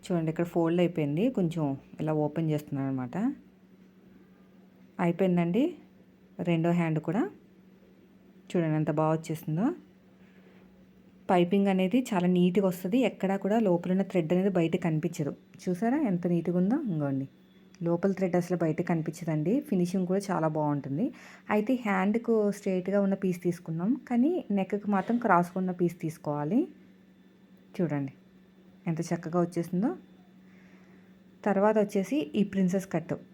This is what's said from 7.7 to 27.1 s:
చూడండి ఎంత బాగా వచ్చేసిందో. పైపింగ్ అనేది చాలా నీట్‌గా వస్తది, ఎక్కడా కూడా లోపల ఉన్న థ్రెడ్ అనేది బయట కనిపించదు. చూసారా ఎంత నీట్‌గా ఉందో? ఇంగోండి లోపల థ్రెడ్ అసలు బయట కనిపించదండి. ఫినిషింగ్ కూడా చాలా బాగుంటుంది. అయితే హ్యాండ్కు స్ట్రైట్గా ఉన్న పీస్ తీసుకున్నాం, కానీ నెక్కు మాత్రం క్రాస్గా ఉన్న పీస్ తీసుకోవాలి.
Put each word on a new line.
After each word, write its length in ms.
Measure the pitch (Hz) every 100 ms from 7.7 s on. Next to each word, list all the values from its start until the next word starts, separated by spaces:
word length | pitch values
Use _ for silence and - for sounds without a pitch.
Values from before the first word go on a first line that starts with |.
| - - - - - - - -
చూడండి 300 | 185 160 156
ఎంత 160 | 156
బాగా 220 | 156 156
వచ్చేసిందో. 520 | 160 160 156 - 156 240 359 - - - - - - - - - - - - - - -
పైపింగ్ 380 | 185 175 202 196
అనేది 320 | 185 185 240
చాలా 240 | 262 190 180
నీట్‌గా 380 | 180 180 180 190
వస్తది, 300 | 180 185 240
ఎక్కడా 340 | 220 - 190 196
కూడా 200 | 196 220
లోపల 320 | 208 175 175
ఉన్న 120 | 185
థ్రెడ్ 300 | 190 190 156
అనేది 180 | 180 196
బయట 220 | 180 165 175
కనిపించదు. 480 | - 156 170 170 143 - - -
చూసారా 400 | - 180 226 277
ఎంత 200 | 269 175 175
నీట్‌గా 300 | 170 165 175
ఉందో? 180 | 185 269 269
ఇంగోండి 420 | 160 143 135 135 - - - - -
లోపల 300 | 170 170 196
థ్రెడ్ 220 | 190 190 180
అసలు 200 | 175 175
బయట 240 | 165 156
కనిపించదండి. 720 | 175 165 160 156 165 156 151 254
ఫినిషింగ్ 440 | 294 190 175 190 180
కూడా 140 | 185
చాలా 240 | 202 175 160
బాగుంటుంది. 560 | 156 151 147 135 139 262 - - - -
అయితే 240 | 214 214 254
హ్యాండ్కు 500 | 220 190 190 220 226 226 208
స్ట్రైట్గా 480 | 202 - 185 180 202
ఉన్న 140 | 196 190
పీస్ 240 | 190 180
తీసుకున్నాం, 520 | 175 170 - 165 185 269
కానీ 280 | - 240 269 359 -
నెక్కు 380 | 202 185 208 208
మాత్రం 260 | 202 185 233
క్రాస్గా 400 | 233 175 175 190
ఉన్న 140 | 185
పీస్ 240 | 180 175 170
తీసుకోవాలి. 600 | 160 156 156 147 147 226 359 - - - -